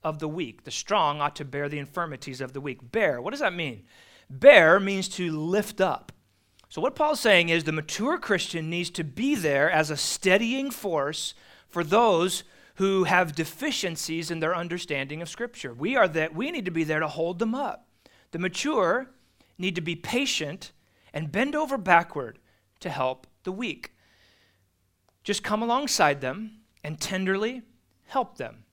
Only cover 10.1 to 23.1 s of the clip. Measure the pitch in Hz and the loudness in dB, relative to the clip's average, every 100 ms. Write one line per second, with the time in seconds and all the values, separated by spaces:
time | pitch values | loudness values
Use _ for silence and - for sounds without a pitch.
10.1 | - 190 185 226 262 277 - 208 165 139 | 0 4 4 4 -2 -4 -6 -4 -2 -2
11.1 | 160 - - - - _ 170 165 202 233 | -4 -10 -12 -20 -20 _ -6 2 4 6
12.1 | 175 180 - - - - - 196 196 170 | 4 2 -2 -10 -20 -20 -2 0 2 4
13.1 | 180 180 147 160 - 302 254 185 160 - | 2 2 -2 -6 -4 -6 -4 -4 -6 -6
14.1 | 165 160 170 160 175 170 175 - 143 135 | -6 -4 -4 -2 -2 -4 -6 -4 -6 -4
15.1 | 151 165 - 240 - 139 117 165 269 196 | -8 -10 -8 -10 -8 -12 -6 -2 4 4
16.1 | 160 156 156 262 339 180 165 156 156 156 | 2 -2 -2 -4 -4 -4 -2 0 0 -2
17.1 | 160 165 180 220 247 269 - _ _ _ | -2 -4 -2 -2 -2 -4 -8 _ _ _
18.1 | _ _ 165 180 - 277 294 180 220 262 | _ _ -6 -4 -4 -2 0 2 0 -2
19.1 | _ _ _ _ _ 185 180 160 160 - | _ _ _ _ _ -4 -4 -4 -6 -4
20.1 | 247 269 - 151 - - _ _ _ _ | -2 -2 -2 -6 -10 -16 _ _ _ _
21.1 | - 156 175 269 294 302 269 185 170 170 | -8 -6 -2 -2 -2 -2 -4 6 4 4
22.1 | 147 123 - _ _ _ _ 185 135 131 | -6 -8 -12 _ _ _ _ -10 -2 -2